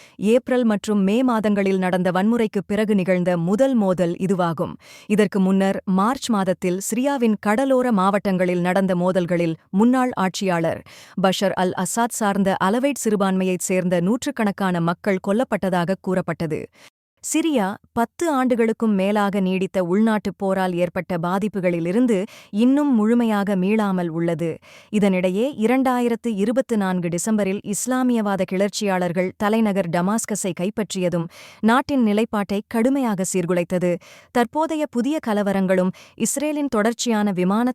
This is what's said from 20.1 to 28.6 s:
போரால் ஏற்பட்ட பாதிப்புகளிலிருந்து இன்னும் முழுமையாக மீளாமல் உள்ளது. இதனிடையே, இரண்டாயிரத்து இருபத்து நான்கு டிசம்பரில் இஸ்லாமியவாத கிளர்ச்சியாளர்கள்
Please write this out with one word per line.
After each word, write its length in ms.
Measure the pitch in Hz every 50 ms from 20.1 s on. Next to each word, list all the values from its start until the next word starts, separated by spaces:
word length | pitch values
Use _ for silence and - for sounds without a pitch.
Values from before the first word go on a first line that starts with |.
| 214 208 - 202 180 -
போரால் 360 | 196 196 190 190 185 185 180
ஏற்பட்ட 420 | 170 175 175 - 196 170 - 185 170
பாதிப்புகளிலிருந்து 1080 | 160 175 180 196 202 214 - 202 170 185 175 170 165 170 180 233 254 247 233 185 190 - - - - -
இன்னும் 460 | - 202 233 254 269 285 294 285 262
முழுமையாக 600 | 220 208 214 233 240 240 226 214 202 202 190 208
மீளாமல் 520 | 185 180 190 214 220 214 202 190 180 175 170
உள்ளது. 500 | 156 165 170 170 170 151 170 165 156 - - - - - - _
இதனிடையே, 600 | - 214 196 202 185 185 180 185 185 202 233 277 285 -
இரண்டாயிரத்து 800 | 214 220 247 262 262 262 254 247 240 240 233 220 - 240 226
இருபத்து 420 | 190 196 220 247 254 254 - 233 214
நான்கு 300 | 196 190 185 180 170 175
டிசம்பரில் 520 | 165 175 - 226 220 214 202 190 190 208 - -
இஸ்லாமியவாத 760 | 202 - - 240 254 254 262 254 240 233 214 208 196 180 190 -
கிளர்ச்சியாளர்கள் 800 | 190 185